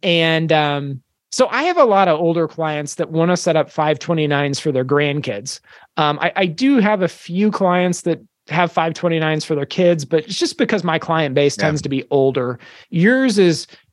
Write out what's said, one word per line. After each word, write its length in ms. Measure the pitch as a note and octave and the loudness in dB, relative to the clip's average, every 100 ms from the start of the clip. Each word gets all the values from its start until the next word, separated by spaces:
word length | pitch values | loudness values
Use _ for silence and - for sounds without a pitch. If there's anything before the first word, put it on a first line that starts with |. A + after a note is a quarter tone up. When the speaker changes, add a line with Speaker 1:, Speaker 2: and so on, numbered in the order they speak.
Speaker 1:
and, 500 | F#3+ E3+ E3 D#3+ D#3+ | -2 0 2 0 2
um, 500 | D3+ D3+ C#3+ C#3 C3+ - _ _ | 2 2 -2 -6 -10 -14 _ _
so 160 | - B3+ | -2 0
I 160 | A#3+ | 0
have 140 | E4 F4 | 0 2
a 60 | |
lot 220 | B3+ G3 F#3 | 4 4 4
of 140 | D#3 | 2
older 260 | E3+ E3+ D#3 | 0 0 -2
clients 480 | - D#3+ D3+ D3 - | -4 -4 -4 -6 -6
that 140 | D#3+ | -4
wanna 260 | D#3+ E3 F3+ | 0 0 0
set 200 | F3+ D#3+ | 0 0
up 140 | D3 | 0
five 280 | - D3+ D3 | -2 0 -2
twenty-nines 640 | - E3 D3+ C#3+ C#3+ C#3 | -2 -2 0 0 -2 -2
for 100 | D#3 | -2
their 140 | C3 | -2
grandkids. 720 | B2+ C#3+ D3 C#3+ C3 G2+ B2 - _ - - - | 0 0 0 -2 -6 -8 -10 -14 _ -20 -10 -2
Um, 220 | D3+ - | -2 0
I, 100 | E3+ - | -2 0
I 100 | F#3 | -2
do 320 | D#3 C4 C#4 | 0 2 4
have 240 | G3+ G#3 | 2 2
a 60 | F3 | -2
few 420 | - - F3 G#3+ | -4 -8 -2 0
clients 520 | G#3 F#3+ F3+ F3+ F3 | 0 0 2 0 -2
that 180 | F3 D#3+ - _ - | -4 -6 -8 _ -6
have 220 | D#3 F3 | -2 0
five 220 | - E3 | 0 -2
twenty-nines 540 | D#3 F3 E3 D#3 D#3 - | -2 -2 0 0 -2 -2
for 80 | |
their 100 | D3+ | -4
kids, 400 | C#3 - F3 E3+ | -4 2 2 2
but 200 | C#3 A#3+ A3+ | 0 -2 -2
it's 100 | F#3 | -4
just 220 | E4+ - | -4 -2
because 260 | B3+ G#3+ | -2 0
my 140 | E3+ D#3+ | -2 -4
client 360 | - D#3+ D3 | -2 -2 0
base 220 | C3 C#3+ - | 2 0 0
Speaker 2:
Yeah. 80 | |
Speaker 1:
tends 160 | D#3 D3+ | -2 -2
to 80 | D3 | -4
be 160 | C#3 - | -6 -2
older. 480 | C#3 C3+ C3 B2 A#2+ - - - | 2 2 0 -4 -8 -14 -20 -8
Yours 480 | E3 F#3+ C4 C4 G3+ | 2 4 4 2 4
is, 280 | F3+ D3+ - - _ | 4 2 -4 -20 _